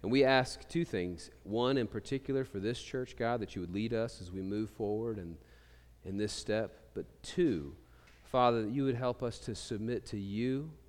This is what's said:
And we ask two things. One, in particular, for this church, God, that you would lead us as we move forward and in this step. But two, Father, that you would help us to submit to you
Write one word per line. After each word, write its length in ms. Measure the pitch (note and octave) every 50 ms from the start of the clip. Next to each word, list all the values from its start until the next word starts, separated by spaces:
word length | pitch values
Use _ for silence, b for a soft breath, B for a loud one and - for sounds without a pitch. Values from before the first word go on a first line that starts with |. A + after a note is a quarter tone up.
| -
And 100 | G2 A#2+
we 100 | C3+ C#3
ask 460 | C3 C3+ C3 B2+ C3 - - - -
two 160 | - E3 E3+
things. 460 | - - G#2 F2 F2+ F2 E2 - - - - -
One, 320 | F2+ G2+ A2+ A#2+ B2+ C3+ C3+
in 80 | A#2+
particular, 580 | G2+ - A2+ - - C#3 C3+ C3 - C3+ C3+ C3+
for 160 | A2 - G2+
this 200 | F#2+ G#2+ A#2+ A#2
church, 360 | - - - C3 B2+ - -
God, 240 | - A#2+ A#2 A#2+ B2
that 160 | G#2+ - -
you 60 | G2+ F2+
would 100 | E2+ F2
lead 220 | G2+ A2 A2+ A#2
us 260 | A2+ A2+ A#2 - -
as 100 | F#2+ F2
we 120 | F2+ F#2+ F#2+
move 280 | F#2+ G2+ G#2 A2 G#2+
forward 480 | - - A2+ G2+ G#2 G#2+ A2+ A#2 A2+ G#2
and 180 | F2+ E2+ E2+ D#2+ b b b b b b b b b b b b -
in 140 | F2+ F#2+ G2+
this 140 | G#2 G#2 -
step. 580 | - - - G#2+ G#2+ A2 G2+ - - - - -
But 120 | - - - - - -
two, 540 | - - - F3+ D#3 A2+ E2+ C#2+ C#2 - - b b b b b b b b b
Father, 380 | - - C3 B2 B2 A#2+ A#2 A2
that 100 | G#2 A#2
you 120 | C#3 C#3
would 120 | C3+ C3
help 260 | A#2 C3 B2 B2 - B2+
us 160 | A#2+ A2+ -
to 140 | - - A2
submit 500 | - - - A#2+ G#2 G#2+ A2+ B2 A2 -
to 120 | - - G#2
you 520 | G2 G2 G2 G#2+ A#2+ B2+ C3 C3+ D3 D#3+ D#3 - -